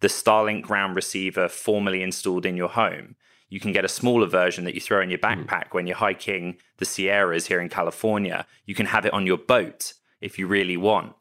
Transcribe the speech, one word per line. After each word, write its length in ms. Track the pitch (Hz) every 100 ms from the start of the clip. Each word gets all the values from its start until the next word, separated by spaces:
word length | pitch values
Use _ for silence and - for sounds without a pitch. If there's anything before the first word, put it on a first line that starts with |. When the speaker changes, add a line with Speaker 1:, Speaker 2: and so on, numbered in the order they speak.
Speaker 1:
the 60 | 101
Starlink 540 | - - 110 107 107
ground 340 | - 101 98 92
receiver 540 | - 95 92 95 87
formally 540 | - - 104 101 92
installed 420 | 92 - 98 90 92
in 100 | 90
your 140 | 87
home. 460 | 117 107 85 - - _ _ _
You 120 | 95
can 100 | 104
get 140 | 95 92
a 40 |
smaller 380 | - 123 120 95
version 380 | 92 90 87 87
that 80 |
you 80 | 87
throw 200 | - 101
in 80 | 92
your 100 | 90
Speaker 2:
Mm. 280 | 107 104 76
Speaker 1:
backpack 200 | 90 -
when 140 | 92 87
you're 80 | 92
hiking 640 | 104 95 - 95 87 90 _ _
the 80 | 92
Sierras 640 | - 95 101 95 85 -
here 140 | 90
in 80 | 87
California. 760 | - 85 - 110 104 95 87 - _ -
You 100 | 98
can 120 | 104
have 180 | 110 104
it 80 |
on 120 | 101 92
your 120 | 90
boat 560 | - 123 90 - - - _ _
if 180 | 101 -
you 100 | 92
really 280 | 101 92 87
want. 380 | 101 101 - -